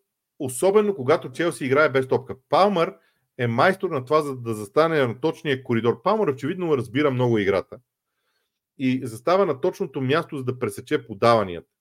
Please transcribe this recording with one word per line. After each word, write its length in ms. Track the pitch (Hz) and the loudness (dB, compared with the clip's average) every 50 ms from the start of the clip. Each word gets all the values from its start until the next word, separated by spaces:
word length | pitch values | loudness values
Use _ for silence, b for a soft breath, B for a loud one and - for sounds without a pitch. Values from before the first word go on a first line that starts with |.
| _ _ _ _ _ _ _ - | _ _ _ _ _ _ _ -8
особено 560 | 143 - - - 180 190 196 214 208 208 196 | -8 -8 -4 0 2 4 4 4 2 2 -2
когато 360 | 147 120 131 160 - - 139 | -2 0 2 0 0 0 -4
Челси 340 | - - 165 175 165 - 151 | -6 -4 -2 -2 -4 -4 -2
играе 260 | 123 135 147 156 143 | 2 4 4 4 4
без 160 | 127 135 131 | 2 0 0
топка. 280 | 127 131 110 - - - - _ - | 0 -2 -2 -2 -6 -16 -16 _ 0
Палмър 460 | 147 160 190 208 202 170 165 - - - _ _ _ _ _ _ _ | 4 4 4 4 4 2 0 -2 -4 -10 _ _ _ _ _ _ _
е 100 | - 123 | -4 -4
майстор 420 | 117 113 123 156 190 190 - 196 175 | -2 2 2 2 2 2 0 -4 -4
на 160 | 165 135 127 | -4 -6 -2
това, 160 | 120 151 156 | 0 0 0
за 160 | 151 143 135 | 0 -2 -6
да 160 | 127 117 117 110 | -8 -6 -6 -6
застане 540 | 107 104 101 - 147 160 165 160 147 131 | -6 -8 -2 0 2 2 2 2 0 0
на 120 | 117 104 127 | 0 -2 -2
точния 440 | - 160 156 - - 151 131 131 127 | -4 -4 -4 -4 -4 -4 -4 -4 -2
коридор. 380 | - 120 113 107 131 - - | -2 -2 0 0 0 0 0
Палмър 260 | - 185 214 220 202 | 0 0 0 0 0
очевидно 500 | 151 135 123 135 143 196 185 180 165 147 | -2 -2 -4 -4 -6 -6 -4 -2 -2 -2
разбира 340 | 123 107 101 101 139 151 143 | -2 -2 -2 -2 0 0 0
много 260 | 127 123 127 120 117 | 2 0 2 2 2
играта. 420 | 107 98 95 95 90 - - - 113 _ _ _ _ _ _ _ _ _ _ _ _ _ _ _ _ _ _ _ | 2 2 2 0 0 -2 -6 -12 -20 _ _ _ _ _ _ _ _ _ _ _ _ _ _ _ _ _ _ _
И 240 | - 135 131 127 127 131 | -4 -2 -2 -2 -2 -6
застава 380 | 117 110 113 - 165 180 196 202 | -8 -12 -6 -2 0 2 2 2
на 160 | 170 131 127 | 0 -2 -2
точното 400 | - 185 180 - - 131 - 147 | -4 -4 -4 -4 -6 -6 -6 -4
място, 360 | 131 127 143 170 160 - 160 | -2 0 0 0 -2 -4 -8
за 60 | 139 127 | -10 -10
да 160 | 123 123 123 | -10 -8 -6
пресече 480 | 123 110 - - - - 147 143 127 | -6 -6 -6 -8 -6 -4 -4 -4 -4
подаванията. 600 | - 104 98 117 117 117 110 101 92 85 82 - _ _ _ | -6 -2 2 4 6 6 4 2 0 -6 -10 -14 _ _ _